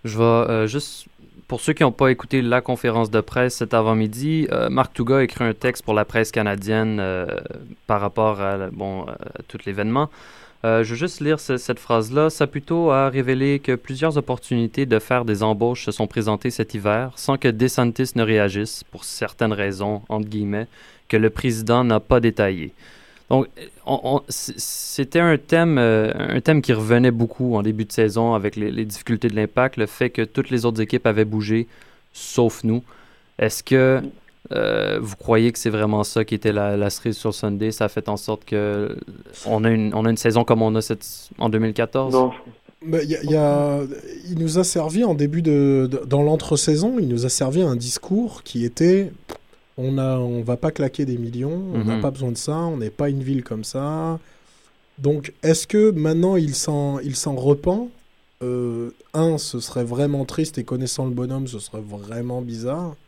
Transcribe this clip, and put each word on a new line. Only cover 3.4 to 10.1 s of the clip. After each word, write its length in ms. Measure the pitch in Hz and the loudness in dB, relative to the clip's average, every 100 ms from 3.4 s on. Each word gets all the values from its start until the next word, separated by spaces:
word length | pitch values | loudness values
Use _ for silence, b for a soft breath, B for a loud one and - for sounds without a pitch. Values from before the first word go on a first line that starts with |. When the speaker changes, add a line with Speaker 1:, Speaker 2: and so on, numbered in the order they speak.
| 123 - | 0 0
Speaker 1:
cet 160 | 113 | 0
avant-midi, 760 | 117 110 110 107 113 147 160 151 | 2 2 2 0 -2 -2 0 0
euh, 160 | 127 117 | 0 0
Marc 240 | 127 - | 0 -2
Touga 240 | - 120 135 | -2 0 2
a 60 | |
écrit 220 | 127 - | 2 0
un 100 | 117 | -2
texte 280 | 104 127 120 | 0 -4 -4
pour 120 | - | -2
la 100 | 107 | 0
presse 260 | 104 113 110 | 2 0 0
canadienne, 680 | 117 104 101 98 110 110 104 | 0 0 -2 0 0 0 -2
euh, 240 | 95 92 87 - - - - - - | -2 -4 -4 -6 -8 -14 -16 -20 -2
par 160 | 107 | -2
rapport 400 | 101 - 110 101 | 0 0 0 0
à, 260 | 98 98 95 | -2 -2 -6
bon, 340 | - 98 95 | -6 -6 -6
à 120 | 85 - - - - | -8 -12 -14 -14 -14
tout 80 | - | -12
l'événement. 460 | - 98 104 127 151 | -8 -4 0 0 0